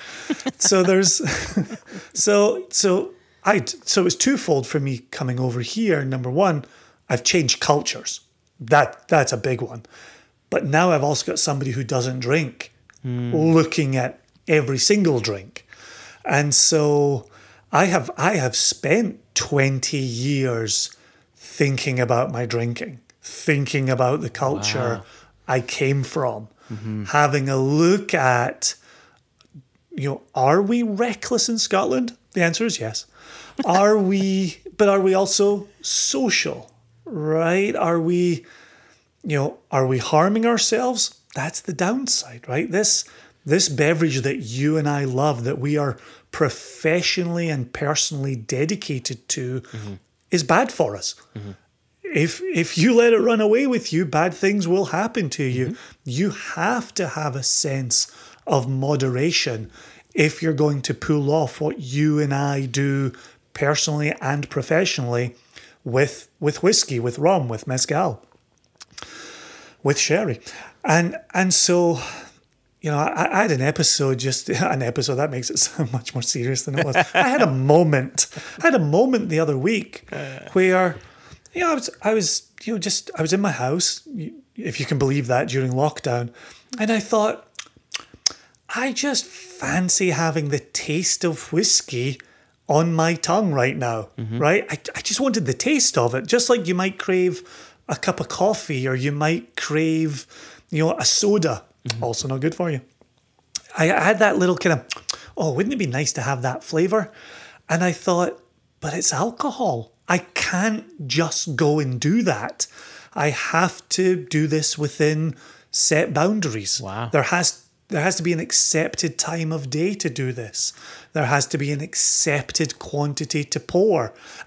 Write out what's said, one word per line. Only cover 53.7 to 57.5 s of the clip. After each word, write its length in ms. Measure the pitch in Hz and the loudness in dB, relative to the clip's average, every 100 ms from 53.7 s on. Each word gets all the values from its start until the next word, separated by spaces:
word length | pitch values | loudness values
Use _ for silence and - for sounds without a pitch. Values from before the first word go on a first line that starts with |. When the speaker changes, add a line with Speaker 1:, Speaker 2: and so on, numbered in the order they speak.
| 233 - | 0 -2
Speaker 1:
you, 140 | 160 175 | -2 0
bad 280 | 151 180 - | 2 0 2
things 320 | 196 208 165 | 0 0 0
will 180 | 185 190 | 0 0
happen 440 | 165 220 233 160 | -2 -2 -2 -4
to 120 | - | -2
you. 220 | 135 123 127 | -2 -2 -4
Speaker 2:
Mm-hmm. 80 | 233 - - - | -6 -14 -16 -8
Speaker 1:
You 240 | 127 196 | -2 -2
have 640 | - - - 180 240 233 - | -4 -10 -4 -2 -2 -4 -6
to 120 | 170 | -4
have 260 | 156 151 131 | -4 -4 -4
a 60 | |
sense 680 | 127 | -2